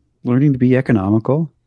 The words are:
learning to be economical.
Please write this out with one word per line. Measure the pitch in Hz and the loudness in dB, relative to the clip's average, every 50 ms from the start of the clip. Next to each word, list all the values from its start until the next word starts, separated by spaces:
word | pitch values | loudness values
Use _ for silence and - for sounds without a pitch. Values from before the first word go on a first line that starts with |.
| _ _ _ _ _ | _ _ _ _ _
learning | 123 123 131 143 151 135 | -2 0 0 2 0 0
to | 123 | 0
be | 123 127 127 | 0 2 2
economical. | 127 131 - 127 104 92 98 107 113 113 - 131 156 165 147 - _ _ | 0 0 0 0 0 0 0 0 0 0 -2 -2 -2 -4 -6 -10 _ _